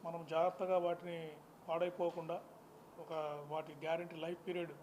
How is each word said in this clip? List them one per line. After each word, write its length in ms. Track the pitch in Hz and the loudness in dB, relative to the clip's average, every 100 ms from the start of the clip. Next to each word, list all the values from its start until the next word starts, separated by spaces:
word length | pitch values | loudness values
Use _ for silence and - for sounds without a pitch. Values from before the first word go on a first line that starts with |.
మనం 220 | 170 170 156 | -4 -6 2
జాగ్రత్తగా 480 | 160 180 180 185 185 | 6 6 4 4 6
వాటిని 580 | 175 175 175 170 160 151 - - - | 6 2 -2 -4 -6 -10 -16 -14 -2
పాడైపోకుండా 720 | 165 175 175 175 170 160 175 - - - - - - | 2 2 4 2 2 -2 -4 -4 -18 -18 -20 -18 -14
ఒక 460 | 165 160 151 147 147 | -4 -2 -2 -4 -2
వాటి 240 | 156 156 | -4 -4
గ్యారెంటీ 440 | 147 156 165 175 165 | -6 0 0 -2 -6
లైఫ్ 300 | 165 175 190 | -4 -4 -4
పీరియడ్ 260 | 175 170 143 | -2 -4 -6